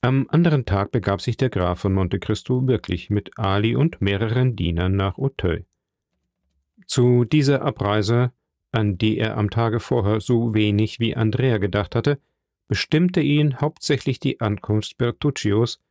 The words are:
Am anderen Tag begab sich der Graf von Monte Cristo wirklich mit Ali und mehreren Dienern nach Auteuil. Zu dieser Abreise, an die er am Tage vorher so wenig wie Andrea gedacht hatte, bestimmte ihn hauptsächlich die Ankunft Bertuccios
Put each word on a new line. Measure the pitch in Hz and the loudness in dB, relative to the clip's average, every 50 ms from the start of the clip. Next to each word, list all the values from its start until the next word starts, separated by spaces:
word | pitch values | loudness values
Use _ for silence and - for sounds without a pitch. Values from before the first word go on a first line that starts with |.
Am | - 123 131 135 135 - | 2 2 2 2 0 2
anderen | - 156 170 170 156 139 117 | 2 2 4 4 2 0 0
Tag | - 98 98 98 - | 0 0 0 0 0
begab | - 117 95 101 98 98 | -2 -2 0 0 -2 0
sich | - - 110 | -2 -4 -2
der | - 135 127 | 0 -2 -2
Graf | - 92 90 87 90 - | 0 0 0 0 -2 -2
von | - 101 | 0 0
Monte | 95 95 95 90 101 95 | 0 2 0 0 -2 -4
Cristo | - - 107 - - - 131 127 131 | -2 -4 -4 -4 -2 -2 -2 0 2
wirklich | 131 127 107 - - 92 87 - - | 0 0 -2 -2 -4 -6 -6 -2 -2
mit | 104 104 98 - - - | -2 -2 -2 -6 -8 -4
Ali | 110 98 95 101 107 113 117 | -2 0 0 2 0 0 2
und | 123 143 165 - - | 2 0 0 0 -2
mehreren | 98 98 101 98 110 110 110 123 127 131 117 | -2 -2 0 0 -2 -2 0 0 0 0 0
Dienern | 101 92 82 82 82 90 92 95 | -2 -2 -2 0 0 0 0 0
nach | 98 95 98 95 - | 0 0 -2 -2 -4
Auteuil. | 135 139 - - - 90 80 85 87 _ _ _ _ _ _ _ _ _ _ _ _ _ _ _ _ _ _ _ _ _ _ _ - | -6 -6 -4 -2 -2 -2 -2 -2 -6 _ _ _ _ _ _ _ _ _ _ _ _ _ _ _ _ _ _ _ _ _ _ _ -12
Zu | - - - 123 123 123 123 120 | -4 0 2 4 4 4 4 2
dieser | 117 - 151 143 139 143 131 | 2 2 2 4 4 2 2
Abreise, | - 143 - - 101 101 104 110 101 101 117 120 123 123 _ _ _ _ _ _ _ _ | 0 -4 -4 -2 -2 0 0 0 2 2 2 2 0 0 _ _ _ _ _ _ _ _
an | - 113 107 104 98 | -2 0 0 0 0
die | 90 - 110 107 - | 0 0 0 0 0
er | 113 110 107 | -2 -2 0
am | 113 107 101 | -2 -2 0
Tage | - 117 117 113 107 113 | 0 0 0 0 0 -4
vorher | - - 131 123 98 101 107 110 | -2 -2 -2 0 2 0 0 0
so | - - 123 117 117 117 104 | 0 0 0 0 0 0 0
wenig | 107 107 104 101 101 110 107 - - | 2 2 2 2 2 0 0 -2 -4
wie | 117 113 - | -4 -2 0
Andrea | - 113 110 104 - 123 131 117 104 | 0 0 0 0 0 0 0 2 0
gedacht | 98 98 90 104 98 - - | 0 0 0 -2 -2 0 -2
hatte, | 117 117 143 143 139 _ _ _ _ _ _ _ _ _ | -2 0 0 -2 -2 _ _ _ _ _ _ _ _ _
bestimmte | _ 135 - - _ - 156 180 180 180 - | _ -4 -4 -2 _ 2 2 2 2 2 2
ihn | 127 139 143 147 151 151 131 - | 2 2 2 4 2 2 0 0
hauptsächlich | 143 151 - - - - 151 117 - 139 127 - | -2 -4 -4 -6 -2 -2 -2 0 0 -4 -4 -2
die | - 139 - - | -2 -4 -2 -2
Ankunft | 120 104 104 95 - - 107 110 104 - - | -2 -2 -2 -4 -2 -2 -2 -2 -2 -4 -4
Bertuccios | _ 123 120 117 _ - 147 139 - - 107 101 107 117 120 - _ _ _ | _ -4 -4 -2 _ -4 -4 -4 -2 -2 0 2 2 0 0 -4 _ _ _